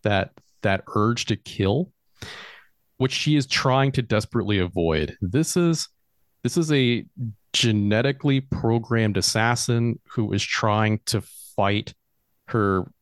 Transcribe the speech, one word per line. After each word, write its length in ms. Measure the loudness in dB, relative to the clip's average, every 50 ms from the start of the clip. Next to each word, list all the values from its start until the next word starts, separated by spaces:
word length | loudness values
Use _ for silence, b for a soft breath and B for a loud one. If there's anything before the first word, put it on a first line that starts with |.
that, 280 | 0 2 0 0 0 -4 _ -20 _ _ _ _
that 200 | -2 -2 -2 -2 -4 -4 -2
urge 320 | 0 2 2 0 -2 -2
to 100 | -4 -4
kill, 560 | -4 _ -14 -4 -2 0 0 0 0 -2 -4 _ _ _ _ B B B B B B B B B B B B B _ _ _ _
which 160 | _ -2 -2
she 240 | -2 -2 0 2 2
is 100 | 2 0
trying 460 | 0 -2 0 2 2 2 4 2 2
to 100 | 0 -2
desperately 560 | -2 0 -2 -2 -2 -2 -4 -4 0 0 0 0
avoid. 580 | 0 0 0 0 0 2 2 0 -2 -2 -4 -6
This 360 | -6 -2 0 -2 -2 0 0
is, 320 | 0 2 2 0 0 -4 -10 _ _ _ _ _ _ _ _ _ _
this 140 | -6 -2 -2
is 160 | 0 0 2
a 320 | 2 2 4 2 0 -2 -4 -10 _ -10 -10 -10 -10 _ _ _
genetically 880 | -2 0 2 2 2 2 2 2 2 2 2 0 -2 0 0 0 0 0
programmed 800 | 0 -2 -6 -2 0 0 0 0 0 0 0 0 2 2 0 0
assassin 800 | -2 0 0 2 2 2 2 0 0 0 0 0 0 -2 -2 -6 _
who 280 | _ -4 -2 -2 0
is 100 | 0 -2
trying 580 | -2 -2 -4 -2 0 2 2 2 2 2 0 -2 _
to 140 | -4 -4 -4 -4 -6 -20 -20 -20 -10 -2
fight 380 | 0 0 0 0 -2 -4 -8 -16 _ _ _ _ _ _ _ _ _ _
her 440 | -4 -2 0 0 2 0 0 -2 -6 _ _